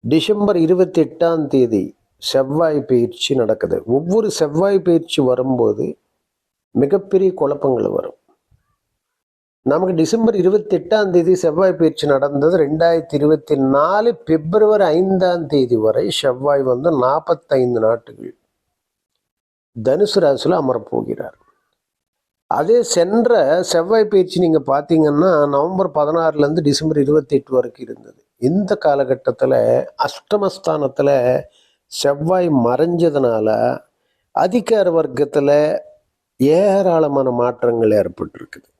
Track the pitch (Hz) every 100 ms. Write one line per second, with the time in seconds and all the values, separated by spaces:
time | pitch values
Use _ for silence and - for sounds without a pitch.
0 | 113 156 160 208 202 180 160 180 185 170
1 | 143 - 170 165 139 135 120 104 92 _
2 | _ _ - 135 135 151 165 147 - 123
3 | 120 - - 135 107 110 87 87 - 131
4 | 170 214 214 - 151 156 196 196 175 165
5 | 165 - 127 127 131 127 110 101 - -
6 | _ _ _ _ _ _ _ - 139 196
7 | 196 190 190 185 139 139 139 120 98 -
8 | - _ _ _ _ _ _ _ _ _
9 | _ _ _ _ _ _ 127 151 185 165
10 | 160 233 226 208 180 208 208 175 - 214
11 | 196 175 170 180 165 151 190 175 160 156
12 | 147 135 139 143 156 180 143 156 170 170
13 | 165 147 147 156 - 139 135 139 160 202
14 | 233 - - 160 156 208 214 214 180 160
15 | 190 190 180 175 147 143 123 117 107 107
16 | - - 139 127 143 143 131 123 165 147
17 | 127 151 - 160 _ 135 123 120 110 117
18 | - 104 113 - _ _ _ _ _ _
19 | _ _ _ _ _ _ _ 113 113 156
20 | 202 202 156 131 151 180 135 120 104 120
21 | 110 113 - _ _ _ _ _ _ _
22 | _ _ _ _ _ 123 165 240 233 175
23 | 175 226 233 226 139 170 175 170 175 220
24 | 214 196 185 175 175 160 135 139 147 160
25 | 151 143 185 160 147 139 160 185 180 147
26 | 147 165 160 151 147 165 147 139 156 151
27 | 139 151 143 143 143 127 120 - 117 113
28 | 104 _ _ _ 123 185 196 208 156 143
29 | 127 131 - 120 131 127 113 123 - -
30 | - - _ 208 196 - 165 156 139 135
31 | 143 139 123 127 - _ _ _ _ -
32 | 147 143 160 185 175 139 117 131 165 175
33 | 170 143 127 110 107 110 120 127 _ _
34 | _ _ _ - 175 233 - 220 180 165
35 | 151 123 143 151 143 147 151 - - _
36 | _ _ _ _ 135 160 202 196 185 165
37 | 147 139 131 120 123 120 120 117 110 104
38 | 87 - - - - - _